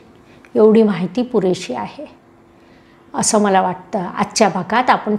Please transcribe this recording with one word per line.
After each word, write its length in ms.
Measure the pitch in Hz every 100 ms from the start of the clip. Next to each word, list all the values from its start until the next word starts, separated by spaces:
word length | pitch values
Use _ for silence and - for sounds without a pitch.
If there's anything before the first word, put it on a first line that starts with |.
| - - _ - - 240
एवढी 260 | 220 220
माहिती 400 | 214 170 180 247
पुरेशी 520 | 247 220 180 180 -
आहे, 500 | 247 202 - 302 - _ _ _ _ _ _ _ _ _
असं 280 | - 202 220
मला 200 | 208 190
वाटतं. 400 | 185 175 - 208 180 -
आजच्या 300 | 202 - 202
भागात 420 | 180 165 220 254
आपण 260 | 214 220